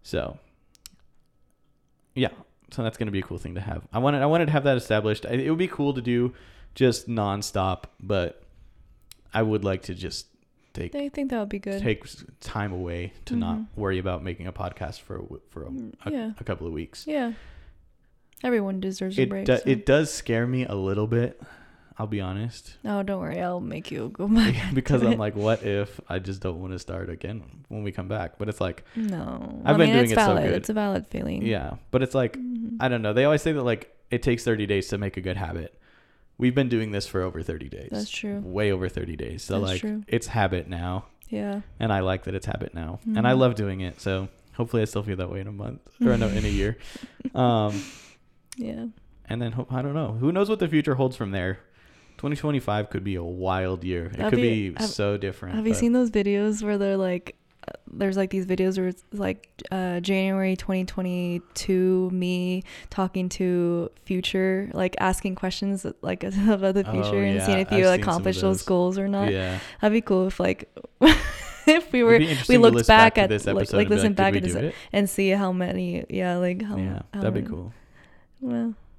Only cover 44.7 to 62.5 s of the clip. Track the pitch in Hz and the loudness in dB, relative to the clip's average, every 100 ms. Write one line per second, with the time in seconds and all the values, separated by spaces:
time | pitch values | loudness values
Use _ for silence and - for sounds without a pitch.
44.7 | 117 107 113 107 92 90 95 101 101 110 | 0 0 -2 -4 -6 -6 -8 -10 -10 -10
45.7 | 131 - _ 240 - 110 98 107 101 101 | -12 -18 _ 2 2 2 0 0 0 -2
46.7 | 113 - - - _ - - 123 113 107 | -4 -14 -16 -18 _ -6 2 4 4 2
47.7 | 101 95 - - _ _ _ _ 262 226 | -2 -8 -16 -20 _ _ _ _ -10 -8
48.7 | 226 233 - - - - 113 117 117 123 | -8 -10 -12 -20 -20 -10 -6 -4 -6 -4
49.7 | 127 139 147 131 113 135 180 202 220 175 | -4 -2 -4 -4 0 0 2 2 2 2
50.7 | 151 151 127 131 - 104 98 90 98 _ | 2 2 2 0 0 -4 -2 -2 -4 _
51.7 | _ - - - - 139 147 151 139 - | _ -20 -20 -20 -8 -4 -2 0 0 0
52.7 | 104 101 98 98 92 85 90 92 92 92 | -2 -2 -6 -4 -4 -6 -4 -2 0 0
53.7 | 92 87 87 82 101 214 - 120 110 98 | -2 -2 -4 -4 -4 2 4 4 2 -2
54.7 | - 214 - 101 101 98 - 90 214 220 | -4 -4 0 0 0 -4 -8 -6 -2 0
55.7 | 214 240 247 240 214 202 202 214 214 208 | 2 4 4 2 2 2 2 0 -2 -2
56.7 | 202 202 196 185 180 - - _ _ - | 0 0 0 0 -2 -6 -20 _ _ -16
57.7 | - - - 196 190 190 190 185 185 185 | -16 -14 -4 -2 0 0 -2 0 2 2
58.7 | 190 185 185 _ 202 190 196 _ - - | 2 -2 -4 _ -4 -4 -4 _ -20 -6
59.7 | 190 180 175 180 190 190 190 190 185 - | -4 -2 -2 0 0 2 2 0 -2 -2
60.7 | 185 185 - 185 180 175 175 - - - | -2 -2 -4 -4 -2 -2 -4 -6 -8 0
61.7 | 185 185 185 185 185 180 180 180 | 2 4 4 2 0 0 0 0